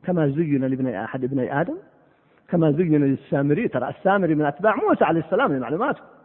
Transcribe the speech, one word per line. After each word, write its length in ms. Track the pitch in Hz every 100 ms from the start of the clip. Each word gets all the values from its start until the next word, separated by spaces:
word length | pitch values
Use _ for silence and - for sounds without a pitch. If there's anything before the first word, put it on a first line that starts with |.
كما 240 | - 180 147
زين 360 | 139 165 139
لابن 220 | 131 131 131
أحد 380 | 98 110 131
ابني 360 | 127 139 120 139
آدم، 160 | 175 339 - _ _ _ _ _ _
كما 240 | 180 160
زين 320 | 143 180 151
للسامري. 640 | 139 131 - 147 143 151 240
ترى 200 | 131 120
السامري 460 | - 190 196 175
من 100 | 151
أتباع 320 | 147 143 202 214
موسى 280 | 415 330
عليه 160 | 175 165
السلام 320 | - 196 262
لمعلوماتكم 520 | 139 117 156 269 - - -